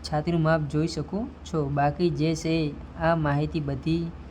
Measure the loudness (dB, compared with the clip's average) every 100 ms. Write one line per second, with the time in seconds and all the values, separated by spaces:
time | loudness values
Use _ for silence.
0 | -4 -2 2 2 4 4 2 0 0 -2
1 | -4 -4 -6 -8 -6 -2 0 2 2 2
2 | 0 2 0 0 0 0 0 -4 -12 -2
3 | 0 2 2 2 0 -2 -4 -2 0 0
4 | -2 -8 -14